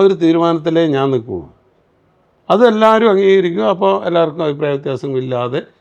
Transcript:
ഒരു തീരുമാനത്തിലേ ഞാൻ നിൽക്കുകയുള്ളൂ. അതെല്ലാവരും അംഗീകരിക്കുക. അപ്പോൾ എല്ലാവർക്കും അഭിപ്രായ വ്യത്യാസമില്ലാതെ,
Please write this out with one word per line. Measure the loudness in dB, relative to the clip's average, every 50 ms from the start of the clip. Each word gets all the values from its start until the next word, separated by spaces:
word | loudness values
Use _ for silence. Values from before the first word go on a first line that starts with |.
| 2
ഒരു | 2 2 2
തീരുമാനത്തിലേ | 0 2 2 2 2 0 0 -2 -2 -2 0 0 0 0 0
ഞാൻ | 0 0 0 -2
നിൽക്കുകയുള്ളൂ. | -2 -4 -6 -10 -10 -10 -14 _ _ _ _ _ _ _ _ _ _ _ _ _ _ _ _ _ _ _ -2 2
അതെല്ലാവരും | 4 4 4 4 4 4 4 4 4 2 2
അംഗീകരിക്കുക. | 2 2 2 4 4 2 2 0 -2 -2 -2 -2 -2
അപ്പോൾ | 0 0 0 0 -2 -2
എല്ലാവർക്കും | -2 0 0 0 0 -2 -4 -4
അഭിപ്രായ | -4 -4 -4 -4 -4 -4
വ്യത്യാസമില്ലാതെ, | -4 -6 -6 -8 -6 -6 -6 -6 -6 -4 -4 -4 -4 -4 -4 -6 -8 -8 -10 _ _